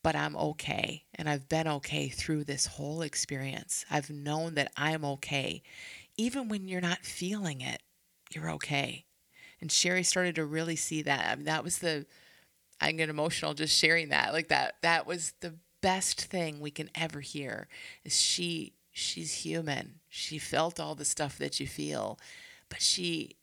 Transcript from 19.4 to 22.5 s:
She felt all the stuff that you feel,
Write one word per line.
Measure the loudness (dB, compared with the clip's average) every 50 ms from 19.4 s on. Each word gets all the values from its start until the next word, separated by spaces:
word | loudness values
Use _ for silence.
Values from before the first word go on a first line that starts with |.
| -2 -2 -2 -2 0 0 -2 -2 -4 -8 -14 -20 _ _
She | -8 -6 -6 -4 -4
felt | -6 -4 0 2 2 2 2 -2 -6
all | -6 -6 -6
the | -2 -2
stuff | -2 0 0 -2 -4 -2 -4
that | -4 -2 -2 -2
you | -4
feel, | -4 -6 -6 -4 -2 -2 -2 -2 -4 -6 -8 -14 -20 -18 -18 -18 -20